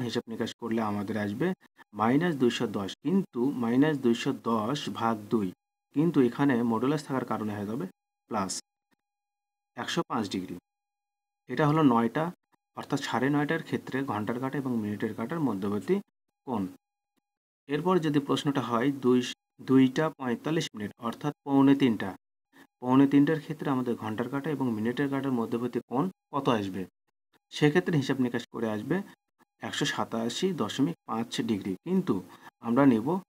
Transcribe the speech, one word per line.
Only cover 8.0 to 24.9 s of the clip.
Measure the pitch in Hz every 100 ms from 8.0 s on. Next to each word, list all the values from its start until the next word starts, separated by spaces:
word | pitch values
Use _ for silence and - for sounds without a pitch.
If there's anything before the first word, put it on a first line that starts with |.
| _ _ _
প্লাস | 110 92 - - _ _ _ _ _ _ _ _ _ _ -
একশো | 113 - -
পাঁচ | 135 101
ডিগ্রি। | 101 87 87 - _ _ _ _ _ _ _ -
এটা | 127 151
হলো | 160 147
নয়টা | 117 113 143 165 - _ _ _ -
অর্থাৎ | - 143 -
সাড়ে | 113 131
নয়টার | 147 147 165 -
ক্ষেত্রে | - - 131 131
ঘন্টার | 104 107 123
কাঁটা | 131 139
এবং | 131 117
মিনিটের | 104 104 113 104
কাঁটার | 113 170 135
মধ্যবর্তী | 98 101 104 - 196 - _ _ _ -
কোণ। | 113 92 - _ _ _ _ _ _ _ _ -
এরপর | 147 175 185 156
যদি | 147 143
প্রশ্নটা | 135 147 139 117
হয় | 117 139 131
দুই, | 123 123 123 - _ _ 117
দুইটা | 131 131 131 156 -
পঁয়তাল্লিশ | 131 117 147 165 -
মিনিট | 107 101 - 113
অর্থাৎ | - 147 - 143
পৌনে | 139 139 139
তিনটা, | 131 101 98 85 _ _ _ _ - _
পৌনে | 127 131 139
তিনটার | 139 143 156
ক্ষেত্রে | - 151 151
আমাদের | 131 123 113
ঘন্টার | 110 107 123
কাঁটা | 139 151 139
এবং | 131 110
মিনিটের | 113